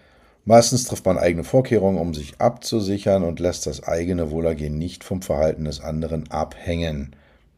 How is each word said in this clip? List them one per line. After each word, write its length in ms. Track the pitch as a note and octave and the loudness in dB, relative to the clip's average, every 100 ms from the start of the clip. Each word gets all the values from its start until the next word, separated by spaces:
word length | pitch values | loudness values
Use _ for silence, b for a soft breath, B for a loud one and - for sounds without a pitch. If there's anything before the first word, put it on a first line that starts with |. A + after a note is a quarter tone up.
| b b b b | b b b b
Meistens 400 | G2+ A#2 - B2 | 6 8 8 2
trifft 200 | - A2 | -2 -2
man 140 | F#2 F2+ | 0 2
eigene 260 | F2 E2+ | 2 0
Vorkehrungen, 540 | E2 C3 C3 A2 F#2+ F#2+ | 2 2 4 2 2 0
um 160 | E2+ | -2
sich 260 | D2+ C#2+ - | -6 -10 0
abzusichern 840 | A#2+ - - A#2 G2 G2 G2+ G2 | 0 0 -4 -2 -2 -2 2 2
und 180 | E2+ D#2 | 2 0
lässt 260 | F2 E2 - | -2 -2 -6
das 180 | D2 | -8
eigene 460 | - E2+ F2 F2 D#2 | -6 -4 -2 0 -2
Wohlergehen 480 | D#2 E2 D#2 D2+ D2+ | 0 0 -2 -4 -4
nicht 260 | F2 - | -6 -8
vom 180 | - F#2+ | -8 -8
Verhalten 420 | - D2 D#2 D#2+ | -2 2 2 0
des 160 | D#2 D2 | -4 -6
anderen 500 | D#2 D#2 D#2+ D#2+ D2+ | -6 -6 -4 -4 -6
abhängen. 840 | D2 D#2 - - E2+ E2 D2 C#2 b b b b | -6 -6 -6 -6 -4 -2 -6 -10 b b b b